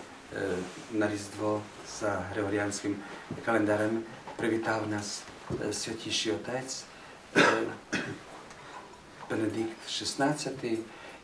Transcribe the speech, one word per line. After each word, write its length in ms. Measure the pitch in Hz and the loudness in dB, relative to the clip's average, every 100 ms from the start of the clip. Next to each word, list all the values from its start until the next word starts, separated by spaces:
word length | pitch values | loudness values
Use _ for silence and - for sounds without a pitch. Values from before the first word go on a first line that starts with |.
| - - - 110 | -10 -14 -8 -2
е, 120 | 98 90 90 - - | 0 0 -2 -6 -2
на 180 | 110 104 | 2 2
Різдво 500 | 104 - - 107 107 104 - - - | 2 -4 0 2 2 -2 -10 -10 -2
за 100 | 107 | 0
григоріанським 840 | 98 92 107 101 104 104 101 104 101 - - - - | 0 -2 0 2 2 2 0 0 -2 -4 -10 -8 -4
календарем 580 | - 110 104 107 107 113 - - - - | 2 4 6 6 4 2 -2 -10 -10 0
привітав 520 | 113 110 110 110 104 | 2 4 2 0 2
нас, 340 | 104 101 - - - - - 107 | 0 -2 -6 -8 -10 -4 -2 0
е, 40 | |
Святіший 600 | 104 - 110 107 - 110 | 0 -2 -4 -2 0 2
Отець, 520 | 104 - 127 135 - - - - - - - | 0 0 -2 -2 -8 -10 -14 -16 -16 2 8
е, 60 | - - - - - - - - - - - - - - - - - - - | 8 8 2 -4 -4 -4 -2 -8 -10 -14 -14 -16 -14 -14 -14 -16 -18 -12 -4
Бенедикт 580 | 110 107 110 113 - - | 0 2 2 -2 -2 -4
шістнадцятий. 920 | - 107 - 139 151 - - 120 110 - - - - | -2 -2 4 4 4 -2 -2 0 0 -2 -10 -14 -14